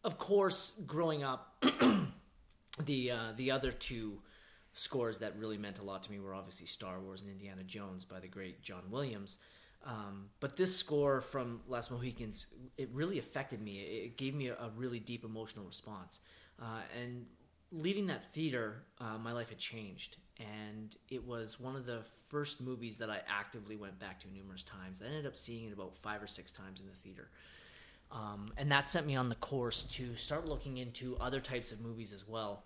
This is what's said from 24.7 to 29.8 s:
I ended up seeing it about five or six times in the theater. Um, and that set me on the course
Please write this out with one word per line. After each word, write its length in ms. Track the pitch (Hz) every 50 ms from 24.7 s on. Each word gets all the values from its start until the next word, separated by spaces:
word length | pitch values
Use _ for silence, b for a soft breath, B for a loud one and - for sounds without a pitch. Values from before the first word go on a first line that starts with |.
| 107 95 92 95 92 92
I 60 | 101
ended 180 | 123 147 156 143
up 100 | 135 -
seeing 320 | - - - 117 113 113 110
it 40 | 104
about 220 | 101 95 92 95
five 240 | - - 107 107 104
or 60 | 107
six 240 | 98 - - 90 -
times 300 | - - 95 95 95 92
in 40 | 98
the 60 | 95 95
theater. 360 | 95 - 98 95 92 - - B B B B B B B B B B B B B B B -
Um, 400 | 131 120 107 104 104 104 101 107 -
and 140 | - 139 143
that 160 | 139 139 139
set 180 | - - 170 147
me 100 | 147 135
on 140 | 131 127 123
the 60 | 117
course 480 | - - - 139 135 120 120 110 -